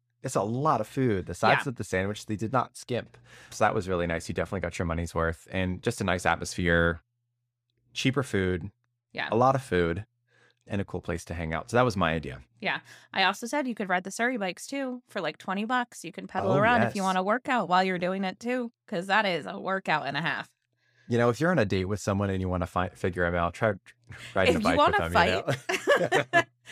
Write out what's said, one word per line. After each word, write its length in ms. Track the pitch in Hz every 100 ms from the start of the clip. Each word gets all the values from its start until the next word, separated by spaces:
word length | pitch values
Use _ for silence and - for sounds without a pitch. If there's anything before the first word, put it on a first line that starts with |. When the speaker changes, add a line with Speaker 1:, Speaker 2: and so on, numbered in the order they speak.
| _ _
Speaker 1:
it's 120 | 135 127
a 60 |
lot 380 | 101 120 156 120
of 60 | 110
food. 380 | 139 127 95 -
The 80 |
sides 320 | 87 113 131 139
Speaker 2:
Yeah. 0 |
Speaker 1:
of 100 | 117
the 80 |
sandwich, 420 | 107 92 98 104 -
they 100 | 104
did 160 | 110
not 240 | 131 - -
skimp. 400 | - 117 - - - - -
So 140 | -
that 100 | 107
was 140 | 110 92
really 180 | 87 85
nice. 200 | 82 -
You 60 |
definitely 260 | 90 85 98
got 180 | 87 -
your 80 | 85
money's 280 | 82 85
worth, 320 | 85 82 82 -
and 320 | 95 92 90
just 180 | 120 -
a 40 |
nice 220 | 95 90 85
atmosphere, 760 | 85 87 - 87 85 85 82 _ _ _ _ _ _ _ _ _
cheaper 280 | - 135 135
food, 460 | 123 101 92 90 101 _ _ _ _
Speaker 2:
Yeah. 180 | - 78
Speaker 1:
a 40 | 110
lot 180 | 131 135
of 60 |
food, 440 | - 90 85 90 - _ _ _ _ _ -
and 140 | 101
a 60 | 95
cool 160 | -
place 220 | - 87 -
to 80 |
hang 200 | 87 80
out. 160 | 80 -
So 60 | 117
that 60 |
was 120 | 123 95
my 160 | 82
idea. 280 | 80 67 65 - -
Speaker 2:
Yeah. 160 | 185 147 - - _
I 120 | -
also 220 | 190 202 233
said 180 | 294 254
you 80 |
could 140 | 220 190
ride 160 | 180
the 60 | 190
Surrey 240 | - 240 254
bikes 320 | 185 175 -
too 340 | 277 262 247 _
for, 120 | 202
like, 160 | 160 -
twenty 260 | - 190
bucks. 400 | 220 254 240 -
You 80 | 170
can 160 | - 185
pedal 260 | 190 196
Speaker 1:
Oh, 20 | 190
Speaker 2:
around 280 | 220 240
if 100 | 226
you 80 | 214
Speaker 1:
yes. 0 |
Speaker 2:
wanna 200 | 190 185
work 260 | 190 247 -
out 200 | 247 175
while 140 | 185
you're 160 | 190 180
doing 240 | 180 190
it 140 | 190 -
too, 340 | 233 254 233 _ -
'cause 200 | 185 190
that 180 | 202 202
is 200 | 165 -
a 120 | 202
workout 480 | 185 190 190 156 135
and 100 | 139
a 40 |
half. 260 | 160 117 - _ _ _ _ _ -
Speaker 1:
You 100 | 117
know, 100 | 120
if 100 | 113
you're 100 | 165
on 80 | 165
a 60 |
date 220 | 101 98 92
with 140 | 104
someone 300 | - 98 101
and 100 | 95
you 80 | 92
wanna 180 | 90 87
fi-, 240 | 92 92
figure 340 | - 98 90
'em 100 | 85
out, 200 | 87 85
try 180 | - 113 - - - - - -
riding 200 | 98 95
Speaker 2:
If 20 | 85
Speaker 1:
a 40 |
Speaker 2:
you 140 | 82
Speaker 1:
bike 20 | 85
Speaker 2:
wanna 200 | 311 -
Speaker 1:
with 0 |
them, 180 | 82
you 100 | 196
know? 180 | 170 190
Speaker 2:
fight, 40 | 151 131 -
<laughs> 800 | 370 - 539 - 359 - 339 330 _ -